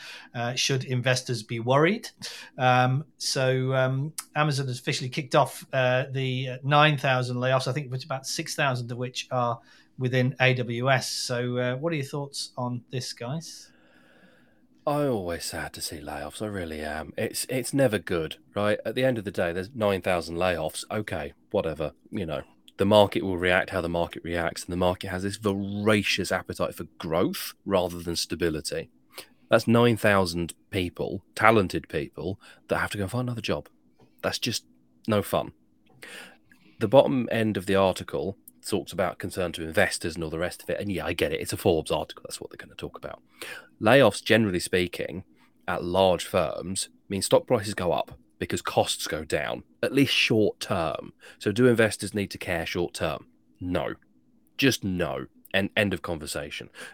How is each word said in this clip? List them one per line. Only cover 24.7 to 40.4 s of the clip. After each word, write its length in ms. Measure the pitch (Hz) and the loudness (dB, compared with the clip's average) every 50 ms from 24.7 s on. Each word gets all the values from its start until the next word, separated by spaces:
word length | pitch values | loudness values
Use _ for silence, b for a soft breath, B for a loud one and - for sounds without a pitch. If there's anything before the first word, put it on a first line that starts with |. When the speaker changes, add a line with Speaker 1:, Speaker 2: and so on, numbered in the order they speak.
Speaker 2:
the 60 | 87 87 | -2 2
market 300 | 92 90 90 - - 98 | 2 2 2 0 -4 -6
has 160 | 90 92 95 | -6 -4 -4
this 140 | 101 95 - | -4 -6 -2
voracious 920 | 110 104 98 98 101 98 101 104 101 107 110 104 98 - - - 92 - | -2 -2 -2 -2 -4 -6 -4 -2 2 4 4 4 2 2 0 -2 0 -2
appetite 440 | 95 90 - - 90 - 90 - - | -2 -2 -4 -4 -6 -4 -4 -4 -4
for 80 | - 87 - _ - | -6 -12 -12 _ -10
growth 560 | - 82 80 85 98 165 190 - - - - _ - | -6 -2 0 0 0 0 -2 -4 -10 -12 -12 _ -4
rather 340 | 98 98 92 87 87 87 87 | 0 2 2 2 0 -2 -6
than 160 | 82 87 85 | -6 -4 -4
stability. 760 | - - - 98 80 87 85 78 76 73 - - 82 - - _ _ _ _ B B B B B B B B | -4 -4 -4 -4 -2 0 0 0 -2 -4 -6 -6 -6 -8 -8 _ _ _ _ B B B B B B B B
That's 180 | 120 113 - 113 | 2 4 4 6
nine 300 | 113 117 120 120 117 101 | 6 6 6 6 4 4
thousand 560 | - 107 101 98 95 85 85 87 85 80 - _ _ _ | 4 4 6 4 4 2 0 -2 -4 -4 -6 _ _ _
people, 540 | - 95 90 87 - - - - - 95 - _ - | -4 -4 -4 -4 -4 -6 -6 -6 -6 -8 -10 _ -2
talented 560 | - 110 110 113 110 95 85 - 82 - - | 4 6 6 6 6 4 2 0 -4 -6 -4
people, 500 | - 80 71 - - - 78 90 95 - b b b b b - | -6 -6 -6 -6 -8 -8 -6 -6 -6 -8 b b b b b -4
that 100 | - 85 | -2 -2
have 140 | 87 87 | -2 -2
to 60 | - 104 | -4 -4
go 80 | 98 | -4
and 60 | 92 | -4
find 160 | - 120 127 120 | -4 -4 -4 -4
another 140 | 120 113 | -6 -6
job. 260 | 95 - 90 73 - - _ _ _ _ _ _ _ _ _ _ | -4 -4 -4 -4 -6 -12 _ _ _ _ _ _ _ _ _ _
That's 160 | - 92 - - | -4 -4 -2 -2
just 260 | - 120 107 - - _ _ _ _ _ _ _ _ - | -2 -4 -4 -4 -6 _ _ _ _ _ _ _ _ 2
no 160 | 107 101 98 | 2 2 2
fun. 300 | - - 80 58 - - _ _ _ _ _ _ _ _ _ B B B B B B B B B _ _ _ _ _ _ - | 2 0 -2 -2 -4 -8 _ _ _ _ _ _ _ _ _ B B B B B B B B B _ _ _ _ _ _ -4
The 80 | 117 101 | 0 6
bottom 400 | - 151 - - 139 127 113 - | 8 8 8 8 6 0 0 0
end 260 | - 113 110 110 101 101 | 0 0 2 2 0 0
of 80 | 90 | 0
the 100 | 98 95 | 2 4
article 640 | 95 98 95 87 - 98 - - 69 73 92 98 _ _ - - _ - - | 4 6 4 2 0 -4 -6 -4 -4 -4 -4 -6 _ _ -20 -20 _ -8 -4
talks 240 | 107 92 - - | -2 -2 -2 -4
about 260 | - 85 95 87 - - | -4 -2 -2 -2 -2 -6
concern 360 | - 92 - 98 90 87 80 | -8 -8 -4 -4 -4 -4 -4
to 100 | - 80 | -6 -8
investors 520 | 80 78 101 92 87 - - - 87 78 | -2 2 2 2 2 2 -2 -4 -6 -6
and 80 | 85 82 | -4 -6
all 40 | 78 | -4
the 80 | 78 | -4
rest 240 | 80 | -4